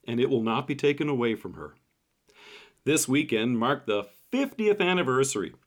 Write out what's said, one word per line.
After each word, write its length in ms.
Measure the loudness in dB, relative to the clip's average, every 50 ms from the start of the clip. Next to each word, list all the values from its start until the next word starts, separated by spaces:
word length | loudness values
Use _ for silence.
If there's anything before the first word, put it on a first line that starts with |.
| _
and 140 | -4 0 0
it 80 | 2 2
will 140 | 2 0
not 240 | 2 0 0 -2 -2
be 80 | -4 -4
taken 340 | 0 0 0 0 0 -2 -2
away 260 | 0 0 0 0 -2
from 200 | -4 -6 -12 -14
her." 220 | -14 -16 -16 -18 _ _ _ _ _ _ _ _ _ _ _ _ -20 -20 -20 -20 -20 -20 -20 _ _ 0
This 240 | 2 2 2 2 2
weekend 500 | 0 0 0 0 0 0 0 0 0 0
marked 280 | 0 0 -2 -2 -2
the 220 | -2 -2 -2 -4 -6 -14 _ _ _
fiftieth 520 | -2 -2 -2 -2 -4 0 0 2 2 2
anniversary 720 | 2 2 2 2 2 2 2 2 2 0 -2 -4 -6 -8 -10 -16 _